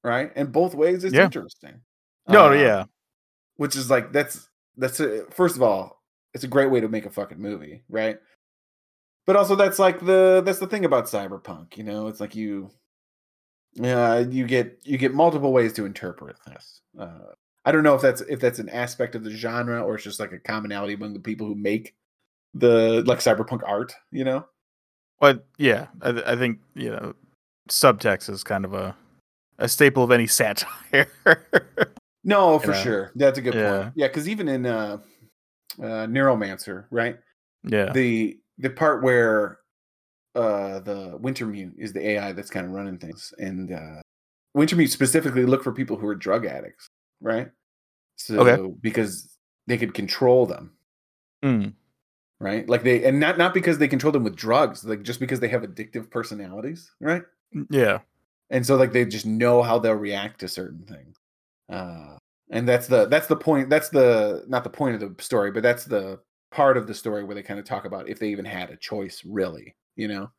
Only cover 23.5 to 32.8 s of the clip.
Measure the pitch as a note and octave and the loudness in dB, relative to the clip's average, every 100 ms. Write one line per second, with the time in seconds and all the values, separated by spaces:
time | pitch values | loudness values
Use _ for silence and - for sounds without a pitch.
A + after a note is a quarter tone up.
23.5 | A#2+ - G2+ - - _ C3+ C3 C3+ - | -6 -4 -4 -6 -14 _ -6 -4 -4 -8
24.5 | _ _ _ _ _ _ _ C#3+ B2+ _ | _ _ _ _ _ _ _ 4 4 _
25.5 | - C#3 G2+ - - B2 A#2+ - A#2+ B2 | 0 2 2 -4 -6 -4 -2 -2 -2 -2
26.5 | A2 _ - B2 A2 A2 - _ _ _ | -4 _ -12 -10 -8 -12 -16 _ _ _
27.5 | _ - - C#3+ G#2 A2+ G2 - G2 - | _ -6 4 4 4 0 -2 -4 -12 -6
28.5 | G2+ F#2+ G2 F#2+ - _ _ _ _ _ | -6 -6 -8 -8 -12 _ _ _ _ _
29.5 | _ A2+ - C#3+ C3 A#2+ A#2+ A#2 - A2 | _ -4 4 4 4 4 4 4 0 0
30.5 | G2+ - - - C3+ C#3+ _ - - _ | -2 -8 -12 0 0 0 _ 4 4 _
31.5 | - - - G#3+ - _ _ F#3+ G3+ F#3 | -2 -2 -4 -4 -4 _ _ 2 4 6
32.5 | D#3 A2 G2 | 4 2 -2